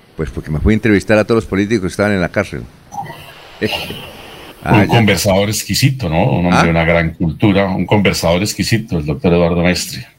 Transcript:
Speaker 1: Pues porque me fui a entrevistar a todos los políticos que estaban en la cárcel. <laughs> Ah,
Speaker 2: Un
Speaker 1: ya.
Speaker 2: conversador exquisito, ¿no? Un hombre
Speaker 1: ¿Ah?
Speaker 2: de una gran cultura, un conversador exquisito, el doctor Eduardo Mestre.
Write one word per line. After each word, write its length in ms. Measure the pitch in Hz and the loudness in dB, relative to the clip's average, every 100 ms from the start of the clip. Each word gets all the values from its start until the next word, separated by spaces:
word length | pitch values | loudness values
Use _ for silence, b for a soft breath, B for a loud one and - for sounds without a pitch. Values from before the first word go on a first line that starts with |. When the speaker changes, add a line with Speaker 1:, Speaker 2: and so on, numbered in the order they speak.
| _ - | _ -8
Speaker 1:
Pues 140 | 78 | -6
porque 200 | 82 73 | -6 -6
me 80 | 76 | 0
fui 140 | 90 | 2
a 40 | 110 | 2
entrevistar 420 | 113 98 - 107 | 4 2 4 2
a 60 | |
todos 180 | 104 113 | 4 0
los 40 | - | 0
políticos 360 | 98 104 113 | -2 0 0
que 60 | 90 | -2
estaban 240 | - 104 | 0 0
en 80 | 98 | 2
la 80 | 82 | 0
cárcel. 320 | 107 92 69 60 - - - - - - - - - | -2 -4 -8 -12 -20 -16 -14 -14 -16 -20 -20 -20 -6
<laughs> 80 | 107 - - - - - - - - - | -6 -4 -8 -12 -14 -18 -20 -20 -20 -8
Ah, 120 | - | 2
Speaker 2:
Un 60 | 104 | 2
Speaker 1:
ya. 40 | 95 | 4
Speaker 2:
conversador 600 | 120 104 95 104 95 104 | 2 2 2 2 2 0
exquisito, 600 | 110 - 98 - - 85 | -4 -4 0 0 0 -2
¿no? 140 | 80 117 | 0 0
Un 140 | - 90 | 0 2
hombre 140 | 113 | 2
Speaker 1:
¿Ah? 40 | |
Speaker 2:
de 60 | 165 | 2
una 140 | 117 | 2
gran 260 | 82 85 82 | 2 0 0
cultura, 520 | - 85 - 107 98 98 | -2 -4 2 2 4 2
un 160 | 92 90 | -2 0
conversador 560 | 104 98 85 82 87 | 2 2 0 0 0
exquisito, 560 | 104 - 87 110 - 87 | 0 -2 -2 -2 0 -4
el 80 | 76 | -2
doctor 260 | 71 87 | 0 2
Eduardo 300 | 87 85 87 | 4 2 2
Mestre. 440 | 90 85 - - - | 2 0 -4 -10 -14